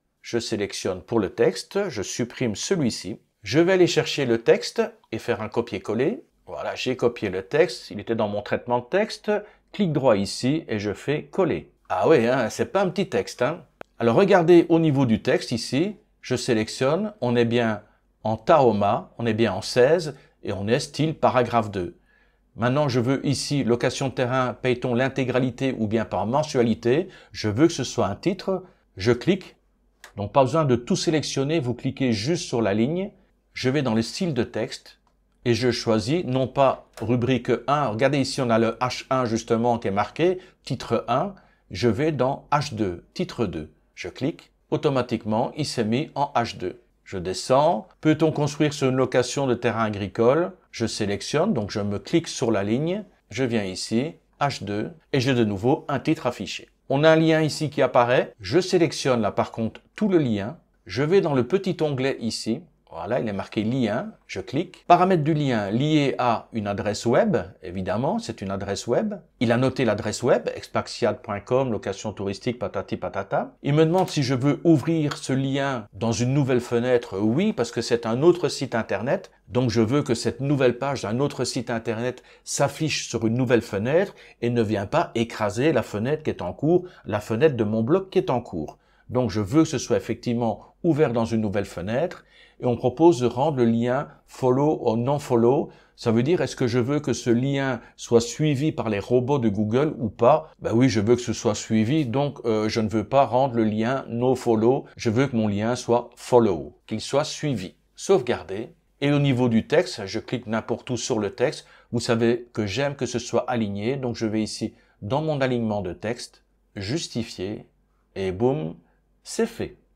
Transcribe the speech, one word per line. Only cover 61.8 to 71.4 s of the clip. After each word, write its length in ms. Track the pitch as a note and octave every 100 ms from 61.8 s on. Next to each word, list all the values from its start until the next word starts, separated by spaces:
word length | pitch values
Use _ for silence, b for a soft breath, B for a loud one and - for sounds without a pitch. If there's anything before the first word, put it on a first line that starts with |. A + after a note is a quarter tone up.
| D#3 C3 C3+ -
ici. 440 | A#2 - - B2 - _ _
Voilà, 280 | E2 F2 B2+
il 80 | A#2
est 60 |
marqué 320 | G2 F#2+ - G#2+
lien. 480 | C3+ A2+ G#2+ A3 - _
Je 140 | -
clique. 460 | - C3+ F#3 - -
Paramètres 360 | F3 F#3 F#3
du 100 | D3
lien 360 | D#3 C#3 A#2 G2+
lié 460 | A2+ D3+ D#3 C#3 -
à 300 | B2 G#2+ -
une 120 | A#2 G2+
adresse 400 | G2+ G#2 G#2 A#2
web. 300 | C#3 A3 B2+ F2+ -
Évidemment, 580 | F2 F#2 F#2 G2+ C#3 A3+
c'est 220 | - -
une 100 | F#2+
adresse 360 | G2 G2+ G2 -
web. 280 | C#3 G#3+ G3+ - _
Il 100 | A#2
a 60 | A#2
noté 260 | C3 B2+
l'adresse 400 | A#2+ G2+ A2 G2+
web, 260 | B2 G#3+ G#3 -
expaxiat 600 | - A2+ - - A2+ G2+
point 260 | - G2+